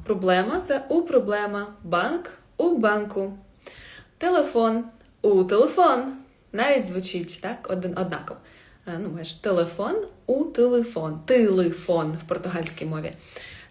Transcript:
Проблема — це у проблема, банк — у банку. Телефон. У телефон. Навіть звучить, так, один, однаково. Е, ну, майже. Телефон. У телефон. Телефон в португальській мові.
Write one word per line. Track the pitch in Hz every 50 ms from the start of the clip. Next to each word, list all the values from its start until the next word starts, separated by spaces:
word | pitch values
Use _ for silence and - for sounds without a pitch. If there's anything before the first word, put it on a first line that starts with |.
| -
Проблема — | - 208 185 190 185 180 185 196 226 302 370 359
це | - 277 262 - -
у | 302 339
проблема, | 339 330 277 240 202 202 208 208 208 208 202 202 208 - - - -
банк — | 170 170 175 190 262 330 349 - - - - _ _ _
у | - 320 349 339
банку. | 247 214 208 208 214 208 208 - 202 196 196 196 - - - _ _ - - - - - - - - - _ _ _
Телефон. | 320 349 359 320 285 - - 233 226 226 220 233 240 - - - - - _ _
У | - 208 202 185 185
телефон. | 180 202 214 277 302 - 370 349 311 262 247 262 269 - - - - _ _ _ _
Навіть | - 202 240 285 285 254 214 185
звучить, | 180 190 185 - - 175 170 - - -
так, | - 196 240 - - -
один, | 190 185 180 180 180 185
однаково. | 185 175 156 - - - - - - - - - - - - _ _
Е, | 175 170 165
ну, | 208 180 156
майже. | 170 160 165 - -
Телефон. | - 214 185 170 170 170 - - 202 254 381 440 403 - - - _
У | - 254 277 320
телефон. | 330 - 240 240 247 247 240 233 233 - 165 160 156 151 160 -
Телефон | - 262 247 226 202 190 185 180 170 170 - - - 175 165 160 156
в | 156 165 - -
португальській | 175 - - 185 170 170 165 165 - - 156
мові. | 160 160 156 156 - - - - - - - - - - - - -